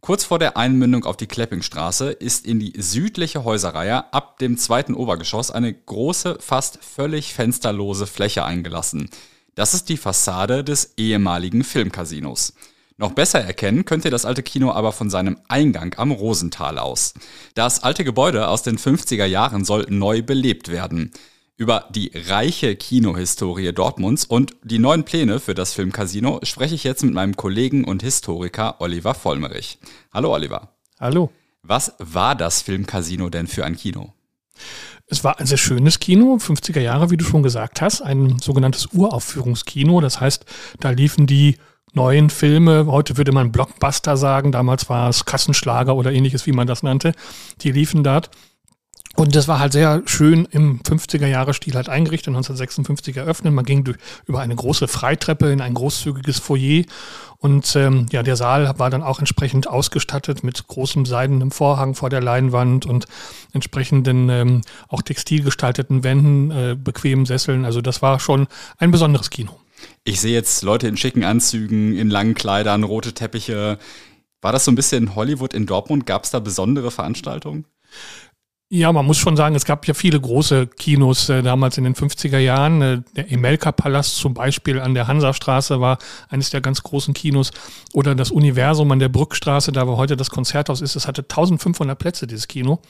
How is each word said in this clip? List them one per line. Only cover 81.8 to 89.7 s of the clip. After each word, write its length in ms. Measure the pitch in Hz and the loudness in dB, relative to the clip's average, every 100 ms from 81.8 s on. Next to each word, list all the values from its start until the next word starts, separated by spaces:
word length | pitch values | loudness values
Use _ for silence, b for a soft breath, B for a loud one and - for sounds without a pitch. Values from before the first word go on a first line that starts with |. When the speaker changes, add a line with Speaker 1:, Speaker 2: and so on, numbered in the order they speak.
Speaker 2:
den 100 | 127 | -2
fünfziger 460 | 127 147 - 156 135 | 0 -2 -2 -2 2
Jahren. 420 | 131 131 147 165 | 4 4 4 4
Äh, 200 | 135 127 120 - | 4 0 -4 -10
der 160 | 139 | -4
Emelka-Palast 840 | 123 123 151 - - 143 139 143 - | 0 2 2 0 0 2 2 0 -2
zum 160 | 143 | -2
Beispiel 460 | 123 127 139 - 131 | -2 -2 -2 -2 -2
an 160 | 131 127 | 0 0
der 100 | 117 | 2
Hansastraße 760 | 143 143 135 - 131 131 135 | 2 2 0 0 0 2 2
war 180 | 127 127 B B B | 2 0 B B B
eines 200 | 135 135 | -4 -2
der 120 | 139 | -2
ganz 200 | 131 135 | -2 -4
großen 320 | - 143 139 | -4 -4 -2
Kinos. 380 | 139 156 139 131 B B B B | -2 0 2 0 B B B B
Oder 220 | - 139 135 | 0 2 2
das 160 | 131 | 2
Universum 600 | - 147 127 131 156 147 | 4 4 6 4 4 4
an 60 | 135 | 4
der 120 | 135 | 4
Brückstraße, 600 | 127 - - - 143 139 | 2 0 -2 0 0 2